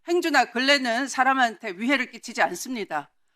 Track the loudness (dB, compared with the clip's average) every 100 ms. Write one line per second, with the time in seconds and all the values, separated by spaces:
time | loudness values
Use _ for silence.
0 | -2 0 2 2 2 0 2 2 2 -2
1 | -2 0 2 4 0 -2 -10 -6 -2 0
2 | -2 -10 -10 0 0 -2 -8 -8 -6 -6
3 | -8 _ _